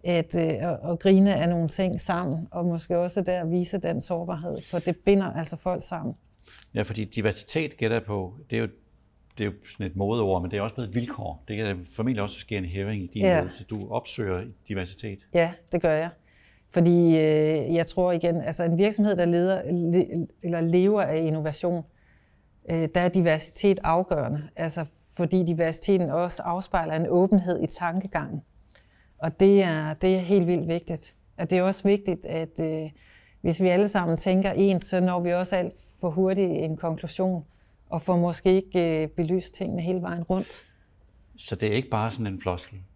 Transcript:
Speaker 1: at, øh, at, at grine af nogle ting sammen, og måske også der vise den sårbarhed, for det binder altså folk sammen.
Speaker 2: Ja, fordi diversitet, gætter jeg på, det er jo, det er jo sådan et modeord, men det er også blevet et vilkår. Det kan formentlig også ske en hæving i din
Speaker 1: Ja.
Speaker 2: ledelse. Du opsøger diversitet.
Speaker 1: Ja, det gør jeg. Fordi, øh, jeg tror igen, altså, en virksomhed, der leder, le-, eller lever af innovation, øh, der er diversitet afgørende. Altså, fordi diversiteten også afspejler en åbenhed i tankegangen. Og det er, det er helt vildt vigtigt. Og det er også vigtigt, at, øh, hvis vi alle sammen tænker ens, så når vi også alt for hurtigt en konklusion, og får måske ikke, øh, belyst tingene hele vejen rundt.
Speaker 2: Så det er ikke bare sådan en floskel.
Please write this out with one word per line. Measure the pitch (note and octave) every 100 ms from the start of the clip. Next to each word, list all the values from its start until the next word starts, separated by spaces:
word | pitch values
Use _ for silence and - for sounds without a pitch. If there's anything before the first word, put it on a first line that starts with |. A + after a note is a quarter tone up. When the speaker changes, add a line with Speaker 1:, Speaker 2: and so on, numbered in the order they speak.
Speaker 1:
at, | F3+ F3 E3 F3
øh, | D#3+
at, | D#3 F3 - E3+
at | E3
grine | G3 F#3+ G3 F#3+
af | E3+
nogle | E3+ E3
ting | - F#3+ F3
sammen, | - E3+ F3 D#3+ E3
og | F3 F3
måske | E3+ - F3
også | F3 F#3
der | F3+ F3+ E3
vise | F3+ F3 G3
den | E3+ -
sårbarhed, | - E3+ F3 E3+ E3+ D3 -
for | F3
det | F3+ E3
binder | - G3 F#3+
altså | - D#3 E3
folk | F#3 F3+
sammen. | - E3+ A#2 B2 _ _ - - - A2
Speaker 2:
Ja, |
fordi | G#2 G#2+ G#2
diversitet, | - G#2 - - D#3+ D#3 -
gætter | A2+ A2+
jeg |
på, | G#2 G2+ F#2 A#2+ -
det | A2+
er |
jo, | A2 - _ _ _ _ _ -
det |
er | G#2
jo | - -
sådan | - F#2+
et | F#2
modeord, | G2 A#2 G2+ F2+
men | F2
det | G2+
er |
også | A2 -
blevet | A2+
et | A2+
vilkår. | A#2+ F3 F#2+ D2+ -
Det | G#2+
kan | G#2+ F2+ F2 -
formentlig | A#2 A#2
også | G#2 -
ske | - G#2
en | F2+
hæving | F#2 G2 G#2+
i | F2+
din | G#2+
Speaker 1:
Ja. | F#3+ E3
Speaker 2:
ledelse. | C#3+ -
Du | G#2+ A2 G2
opsøger | A#2 - - G2+ F2+ A2+ - -
diversitet. | G2 F2 F#2+ G#2+ G2 _
Speaker 1:
Ja, | F3 E3+ F3 _
det | F3
gør | E3
jeg. | D#3 E3+ - _ _ _ _ _
Fordi, | F3 E3+ F3 E3+
øh, | D#3+ D#3 D3+ D3+ D#3 C3 E3+
jeg | E3
tror | - F3+
igen, | E3+ E3+ E3
altså, | - D#3+
en | E3+ E3+
virksomhed, | G3+ G#3+ G#3 F3+
der | F3
leder, | F3 F3+ F#3+
le-, | - F3 E3+ F3 - E3+ D#3+ _
eller | F3 E3+
lever | E3 F3+ F#3+ G#3
af | D#3 D#3+
innovation, | E3 D#3 D#3 D3 F3 F3 D#3 _ _ _ _ _ _ _ -
øh, | E3 D#3+ F3
der |
er | F3
diversitet | F#3 E3+ D#3 - - G3+ F#3+
afgørende. | D#3+ E3+ F#3 D#3 B2 D3 D3 -
Altså, | E3 D#3+ D#3 _ _ -
fordi | E3+ F#3
diversiteten | E3+ E3 E3 D#3+ - F#3+ E3+
også | D#3 F3 -
afspejler | F3 F3 F#3 F3+ D#3+
en | D#3+ E3+
åbenhed | F3 F#3+ G3+ F3+ F3
i | D#3
tankegangen. | - F3 F3 F#3+ D#3+ C#3+ D#3 - _ _ - _ _ _ _
Og | E3 -
det | G3 G3+
er, | F#3 D#3 D#3
det | D#3 F#3 F#3+
er |
helt | F3+ G3+ F3
vildt | F3 D#3+
vigtigt. | E3+ - E3 - _ _ -
Og | E3+
det | F3+
er |
også | F#3 F#3+
vigtigt, | G3 G3+ G3+ E3+ -
at, | D#3+ D#3+ -
øh, | D#3+ D#3 D#3 - - - _ _
hvis | E3+ E3+
vi | F#3
alle | F3+ G#3
sammen | G3+ E3+ E3
tænker | G3 F#3 F#3+
ens, | - G3 F3+
så | - F#3
når | F3+ F3+
vi | F3
også | F3 F#3 F#3+
alt | F3+ - - _
for | F3+
hurtigt | D#3+ F#3+ F#3+ F#3
en | D3+ D#3 D#3
konklusion, | E3+ D#3+ E3 - F#3 F3+ D3 _ _ _ _
og | E3
får | - F3
måske | E3+ E3 F#3+ F#3+
ikke, | F#3+ F#3 E3+ D#3
øh, | D#3
belyst | - D#3+ F#3 -
tingene | - F#3 F3
hele | E3+ F#3
vejen | F3 E3+
rundt. | E3 F#3 - - - _ _ _ _ _ _ -
Speaker 2:
Så | - G2+
det | G#2+
er |
ikke | G#2+ C3+
bare | A2 A2+
sådan | A#2+ G#2+
en | F#2+
floskel. | G2 F2 - F#2+ F#2